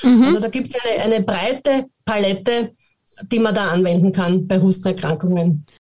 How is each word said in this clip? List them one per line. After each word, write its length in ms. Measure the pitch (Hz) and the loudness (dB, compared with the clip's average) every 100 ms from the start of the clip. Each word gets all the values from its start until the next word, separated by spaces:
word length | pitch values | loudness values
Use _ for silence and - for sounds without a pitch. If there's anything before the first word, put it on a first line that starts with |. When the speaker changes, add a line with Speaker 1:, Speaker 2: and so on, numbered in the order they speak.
Speaker 1:
Mhm. 220 | 262 240 | 4 6
Speaker 2:
Also 160 | 262 349 | 6 2
da 80 | 220 | 0
gibt's 260 | 262 - 247 | -4 -6 -6
eine, 180 | 233 220 | -4 -2
eine 200 | 214 220 | 0 0
breite 640 | 196 190 208 269 294 269 262 _ | -2 -4 -4 -4 -2 -2 -2 _
Palette 680 | - 214 202 190 196 240 226 - _ _ _ - 196 | -6 -2 -2 -2 -2 -2 -4 -8 _ _ _ -20 -4
die 80 | 233 | 0
man 160 | 226 | 0
da 140 | 202 190 | 0 0
anwenden 420 | 175 185 175 190 | 0 2 2 2
kann 340 | 185 175 185 185 | 2 0 0 0
bei 140 | 185 | 2
Hustenerkrankungen. 1040 | 190 185 190 185 160 160 180 180 170 147 - _ | 2 0 -2 -4 -4 -2 -2 0 0 -2 -4 _